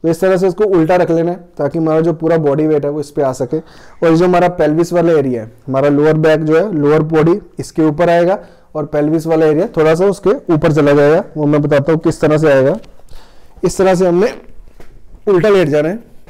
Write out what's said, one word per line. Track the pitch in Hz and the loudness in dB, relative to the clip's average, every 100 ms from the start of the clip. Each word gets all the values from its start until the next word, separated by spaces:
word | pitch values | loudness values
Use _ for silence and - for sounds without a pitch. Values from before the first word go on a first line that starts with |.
तो | 160 | -2
इस | 165 | -2
तरह | 190 185 | 0 0
से | 185 | 0
इसको | 180 214 | 0 0
उल्टा | 185 160 180 | 2 2 0
रख | 165 | 2
लेना | 165 170 | 0 -2
है | 180 - - | -6 -12 -6
ताकि | 143 165 | -6 -2
हमारा | 160 160 | -2 0
जो | 165 | 0
पूरा | 160 160 165 | -2 -2 0
body | 147 139 156 | 0 0 0
weight | 151 143 | 0 -2
है | |
वो | 147 | -6
इस | 143 | -8
पे | - | -4
आ | 135 | -4
सके। | 131 131 156 | -4 -6 -6
और | - - - - 165 165 | -8 -20 -20 -2 0 2
जो | 180 | 2
हमारा | 175 175 | 2 0
pelvis | 175 151 156 170 | 0 -2 0 0
वाला | 175 170 | 0 2
area | 156 135 120 | 2 0 -6
है, | 110 - - | -10 -16 -6
हमारा | 131 143 | -2 0
lower | 143 151 156 | 2 2 2
back | 156 156 | 2 0
जो | 156 160 | 2 0
है, | 202 | 0
lower | 165 147 156 | -2 0 0
body | 156 156 156 202 - - | 0 0 2 0 -4 -16
इसके | 135 - | -10 -2
ऊपर | 156 151 170 | -2 0 0
आएगा | 170 175 202 - - _ 156 | 2 0 -2 -8 -20 _ -10
और | 147 | -6
pelvis | 147 147 165 160 | -2 -2 -2 0
वाला | 160 156 | 0 2
area | 151 202 - | 2 -2 0
थोड़ा | 156 165 | 0 2
सा | 196 | 0
उसके | 185 185 262 - | 0 -2 -2 -2
ऊपर | 156 170 | 0 2
चला | 151 143 | 2 2
जाएगा। | 143 143 165 - 151 | 4 4 2 -2 -4
वो | 147 | 0
मैं | 151 | 0
बताता | 147 147 139 | 2 0 0
हूँ | 160 | 0
किस | 165 151 | 0 0
तरह | 156 151 | 0 2
से | 156 | 2
आएगा। | 135 135 208 - - - - - - - - | 4 2 -2 -10 -20 -16 -16 -16 -20 -20 -6
इस | 180 - | -6 0
तरह | 190 180 | 0 2
से | 185 | 2
हमने | 175 226 - - - - - - - - - - | 2 0 -4 -16 -20 -20 -20 -20 -18 -20 -10 0
उल्टा | 185 214 | 2 4
लेट | 202 160 | 2 2
जाना | 147 156 | 0 -2
है | 220 - - | -6 -12 -20